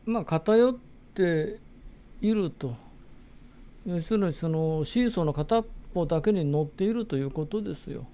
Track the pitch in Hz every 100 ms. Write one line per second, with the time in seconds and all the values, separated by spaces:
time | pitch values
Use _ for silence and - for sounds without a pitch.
0 | - 226 165 160 185 220 247 240 - -
1 | - - 175 160 156 - - - - -
2 | - - 214 214 170 - 131 117 - -
3 | - - - - - - - - - 175
4 | 160 220 185 147 160 160 160 160 147 240
5 | 240 214 160 143 147 226 226 - - 180
6 | 151 160 180 202 147 147 147 - 196 226
7 | 220 135 135 156 151 214 202 151 - -
8 | 131